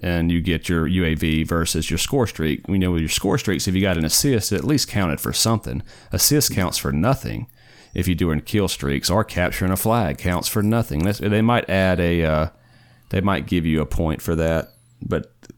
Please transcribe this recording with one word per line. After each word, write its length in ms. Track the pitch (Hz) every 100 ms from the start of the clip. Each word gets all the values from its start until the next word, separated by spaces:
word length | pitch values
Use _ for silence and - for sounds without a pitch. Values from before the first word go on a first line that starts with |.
and 300 | 90 87 85
you 100 | 85
get 280 | 87 80 -
your 180 | 85 80
U 180 | 92 85
A 80 |
V 300 | 78 80 78
versus 480 | 78 85 85 82 78
your 80 | 80
score 260 | - 143 113
streak. 420 | - 78 73 -
We 120 | 98
know 120 | 90
with 100 | 85
your 80 | 80
score 280 | - 196 143
streaks, 300 | - 85 -
if 80 | 92
you 60 |
got 160 | 98 85
an 80 | 78
assist, 460 | - 143 120 -
it 40 | 95
at 80 |
least 240 | 71 147 -
counted 320 | 104 90 71
for 140 | -
something. 500 | - 113 113 - 64 - - -
Assist 420 | 92 - 147 -
counts 240 | - 90 -
for 140 | 73
nothing. 560 | 71 107 139 - 53 - - - - -
If 140 | - 90
you're 80 | 85
doing 260 | 87 76
kill 260 | - 107 92
streaks 420 | - 69 71 -
or 140 | 92
capturing 480 | 107 - 90 - 92
a 60 | 95
flag 420 | 110 117 92 69
counts 280 | 92 87 -
for 140 | 110
nothing. 420 | 104 113 113 71
That's, 140 | 92 101
they 240 | 101 104
might 280 | 113 120 -
add 300 | 95 95 90
a, 240 | 87 85
uh, 240 | 80 76 80 - - - - - _
they 120 | 92
might 260 | 95 90 -
give 180 | 90 80
you 160 | 78
a 40 | 73
point 360 | - 82 78
for 140 | - 82
that. 340 | 82 80 - _ _ _
But 320 | - 87 - _ -